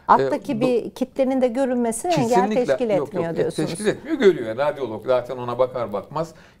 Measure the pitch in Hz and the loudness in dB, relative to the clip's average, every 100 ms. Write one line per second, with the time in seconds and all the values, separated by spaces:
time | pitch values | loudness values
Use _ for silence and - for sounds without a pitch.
0 | - 214 135 294 - 214 254 233 202 - | 2 4 4 0 -2 0 2 2 -2 -4
1 | 254 - 262 262 254 240 254 247 233 220 | -4 0 0 2 0 0 0 0 -2 -2
2 | 359 320 233 240 240 220 247 254 233 185 | 0 0 2 2 2 2 0 0 0 0
3 | - 180 165 165 160 - 156 165 208 202 | -2 -4 -4 -2 -2 -2 -4 -2 -2 -2
4 | 262 294 202 151 110 113 147 139 117 104 | -4 4 4 4 0 -2 -2 -2 -6 -4
5 | 127 123 123 127 120 123 127 127 110 98 | 0 0 0 -6 -4 0 0 -2 -4 -6
6 | - 151 165 - - _ | -6 -6 -6 -10 -20 _